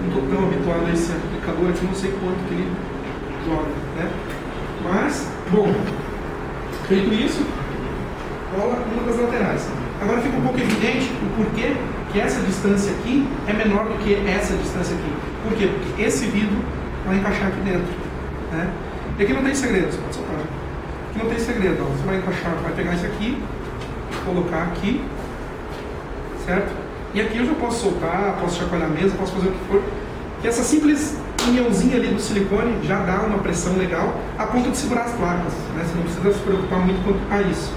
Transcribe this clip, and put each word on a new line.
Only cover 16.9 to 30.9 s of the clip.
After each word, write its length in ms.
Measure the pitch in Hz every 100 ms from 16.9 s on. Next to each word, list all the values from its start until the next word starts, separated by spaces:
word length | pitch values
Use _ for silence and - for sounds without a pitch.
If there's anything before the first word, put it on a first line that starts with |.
| - 190
vai 120 | 190
encaixar 300 | 208 190 196
aqui 140 | -
dentro, 260 | 190 180 170 - - - - - -
né? 180 | 160 175 - - - - -
E 60 |
aqui 100 | 202
não 100 | 269
tem 120 | 269 277
segredo, 420 | 247 190 156 -
pode 140 | - -
soltar. 240 | - 151 156 - - - - - -
Aqui 100 | 208
não 100 | 226
tem 100 | 233
segredo, 380 | 233 220 185 147
ó. 40 | 139 135
Você 60 | 190
vai 120 | 190
encaixar, 360 | 185 175 180 165
vai 80 | -
pegar 200 | - 180
isso 120 | 175 180
aqui, 360 | - 214 277 - - - - - - - - -
colocar 380 | 180 160 160
aqui, 400 | 175 175 196 247 - - - - - - - - - - - - - - -
certo? 260 | 185 202 - - - -
E 80 | 202
aqui 160 | 220 226
eu 80 | 247
já 80 | 311
posso 260 | 240 233
soltar, 560 | 196 - 160 180 202 180
posso 200 | 175 -
chacoalhar 280 | 175 175 156
a 40 |
mesa, 240 | 156 196 -
posso 160 | 190
fazer 140 | 190 180
o 40 |
que 140 | - -
for. 100 | 196 196 - - - - -
Que 60 | 226
essa 140 | 233
simples 560 | - 302 294